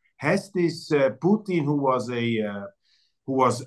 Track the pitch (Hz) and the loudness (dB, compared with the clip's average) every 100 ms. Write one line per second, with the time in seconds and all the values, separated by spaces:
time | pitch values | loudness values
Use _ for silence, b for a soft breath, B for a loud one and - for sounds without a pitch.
0 | _ - 143 202 - 180 170 - - 147 | _ -6 0 0 -2 0 0 -2 -2 2
1 | 135 - 170 214 202 175 143 143 135 127 | 2 2 0 0 0 -2 0 0 0 0
2 | 113 120 117 110 104 101 98 _ _ _ | -2 -2 -2 -2 -2 -6 -12 _ _ _
3 | _ _ - 131 127 120 | _ _ -4 2 2 2